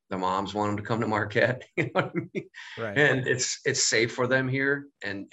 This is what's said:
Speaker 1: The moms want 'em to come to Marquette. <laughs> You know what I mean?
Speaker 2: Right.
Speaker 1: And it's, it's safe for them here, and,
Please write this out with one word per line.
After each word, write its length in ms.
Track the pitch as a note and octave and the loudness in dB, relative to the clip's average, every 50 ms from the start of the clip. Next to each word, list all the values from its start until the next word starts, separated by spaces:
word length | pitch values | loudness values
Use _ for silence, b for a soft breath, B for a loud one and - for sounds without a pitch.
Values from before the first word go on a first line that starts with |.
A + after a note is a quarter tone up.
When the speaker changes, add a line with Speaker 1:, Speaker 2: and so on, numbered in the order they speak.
| _ - | _ -6
Speaker 1:
The 80 | G2 | -4
moms 360 | F#2 F#2 F#2 F#2 G2 G2+ G2 G2+ | -2 0 0 0 0 -2 -2 -2
want 180 | G#2 G#2 G#2 | 0 0 0
'em 60 | G#2 | 0
to 60 | G2+ G#2 | -2 -2
come 180 | - A#2 A2 | -2 -2 0
to 60 | A#2 | 0
Marquette. 560 | A2 G#2+ G#2 G#2+ G#2+ - A#2 A#2 A#2 B2 - - - | 0 0 0 0 0 2 4 4 4 2 -2 -8 -10
<laughs> 60 | - | -4
You 80 | F3+ C#3+ | -4 -4
know 80 | B2+ | 0
what 200 | - F#3 - - - | 0 -2 -2 0 -4
I 40 | F3 - - - | -8 -8 -6 -8
mean? 160 | F#3 - - B B B B B B | -10 -10 -10 B B B B B B
Speaker 2:
Right. 180 | A2+ G#2+ G2+ | -6 -2 2
Speaker 1:
And 300 | C#3 D3 C#3 C3 C3 B2+ | 4 4 4 4 2 2
it's, 320 | C3+ B2+ B2 - - - - - | 0 0 0 0 -4 -4 -2 -2
it's 180 | C3+ B2 - - | -2 0 2 0
safe 300 | - B2+ A2 A#2 A#2+ - | 2 4 2 2 2 0
for 120 | - B2 | -2 0
them 220 | B2 C3 C3 C3 | 2 2 2 2
here, 400 | B2+ C3 C3+ C3+ C#3 C#3+ C#3 C#3+ - _ - - | 0 0 0 0 0 0 -2 -4 -12 _ -10 -8
and, 220 | G2+ G2 G2+ G2 - | -8 -8 -8 -8 -8